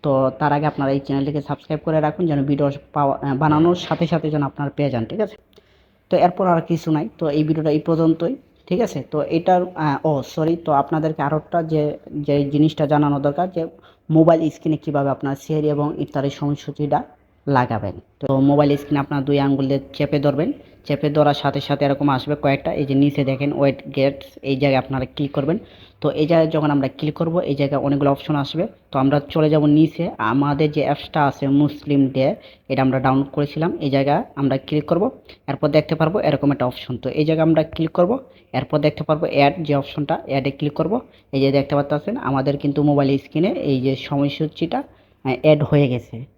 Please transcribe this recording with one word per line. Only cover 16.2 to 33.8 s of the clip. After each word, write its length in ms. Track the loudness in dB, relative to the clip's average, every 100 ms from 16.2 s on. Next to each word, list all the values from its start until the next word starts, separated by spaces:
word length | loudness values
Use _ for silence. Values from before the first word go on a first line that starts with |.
| -4
সময়সূচিটা 720 | -2 -4 -4 -6 -6 -2 -2 -4 _ _ _ 0
লাগাবেন। 460 | 0 2 -2 -6 -10 _ _
তো 80 | -2 2
মোবাইল 280 | 4 4 4 2
স্ক্রিনে 220 | -2 -4
আপনার 220 | -2 -4 0
দুই 120 | 0
আঙ্গুল 260 | 2 0 0
দিয়ে 140 | -2 -4
চেপে 260 | -6 -2 0
ধরবেন, 300 | 0 0 -2 -4 -12 -20 -6
চেপে 220 | -2 0
ধরার 240 | 4 2
সাথে 260 | 2 -2 -4
সাথে 220 | -4 -2 0
এরকম 220 | 0 0
আসবে 260 | 0 -2 -2
কয়েকটা, 360 | 0 0 -2
এই 120 | -4 0
যে 100 | 4
নিচে 260 | 2 2 -2
দেখেন 240 | 0 -2
ওয়েট 260 | 0 0 0 -8 0
গেটস, 320 | 0 0 -16 -12
এই 140 | -4 0
জায়গায় 260 | 2 2
আপনারা 220 | 0 -6 -6
ক্লিক 260 | -6 -4
করবেন। 260 | -2 -2 -4 -6 -20 -20 _
তো 60 | -4
এই 180 | 0 2
জায়গায় 240 | 4 2
যখন 180 | 0 0
আমরা 160 | 0 -2
ক্লিক 280 | -4 -6 -2
করব, 200 | -2 -2
এই 160 | -2 -2
জায়গায় 260 | 0 0
অনেকগুলো 300 | 0 0 0
অপশন 240 | 0 -2 -4
আসবে। 280 | -2 -4 -6 -8 _
তো 40 | 0
আমরা 180 | 2 2 0
চলে 200 | 0 2
যাব 140 | 4 4
নিচে, 380 | 4 4 0 -8 -4
আমাদের 500 | -2 0 0 0 0
যে 100 | 0
অ্যাপসটা 380 | -2 -2 -4 0 0
আছে 220 | 0 0
মুসলিম 540 | 2 2 -2 -2 2 2
ডে, 200 | 2 0 -2 -12 -20 _
এটা 120 | 0
আমরা 180 | 0 2
ডাউনলোড 300 | 2 0 0
করেছিলাম, 400 | -4 -4 -2 -4
এই 100 | -2